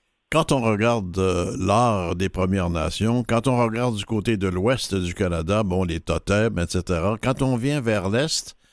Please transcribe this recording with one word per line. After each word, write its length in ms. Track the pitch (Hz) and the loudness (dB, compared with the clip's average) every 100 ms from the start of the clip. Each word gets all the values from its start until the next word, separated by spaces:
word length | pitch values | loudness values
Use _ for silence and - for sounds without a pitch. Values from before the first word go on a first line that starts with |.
| _ _ - | _ _ -2
Quand 200 | 156 156 | 0 2
on 80 | 139 | 2
regarde, 560 | 113 101 117 120 90 90 | 2 2 2 2 -2 0
euh, 380 | 95 90 87 - | 2 2 -2 -2
l'art 560 | 95 107 123 101 85 87 | 2 4 4 2 -2 -2
des 120 | 95 | -4
Premières 400 | - 92 98 87 | -2 0 0 0
Nations, 520 | 85 80 - 110 123 117 | 0 -2 -2 0 0 0
quand 220 | 117 131 | 0 2
on 160 | 123 | 2
regarde 320 | 117 110 123 107 | 2 0 -2 -2
du 80 | - | -4
côté 300 | 110 117 107 | -2 0 0
de 100 | 95 | 0
l'ouest 460 | 90 107 131 - 95 | 0 0 0 0 -2
du 180 | 90 | -2
Canada, 480 | 90 92 85 82 104 | -2 -2 0 0 0
bon, 200 | 101 92 | 0 0
les 160 | 90 82 | 0 -2
totems, 560 | - 82 - 101 113 95 | -2 -4 0 2 2 0
et 80 | 85 | -2
cetera, 500 | 92 87 85 95 113 | -2 -2 -2 -2 -2
quand 200 | 123 139 | -2 0
on 140 | 131 123 | 0 0
vient 240 | 135 147 | -2 -2
vers 280 | 117 107 92 | 0 0 0
l'est, 480 | 113 156 - - - _ | 0 -2 -4 -8 -18 _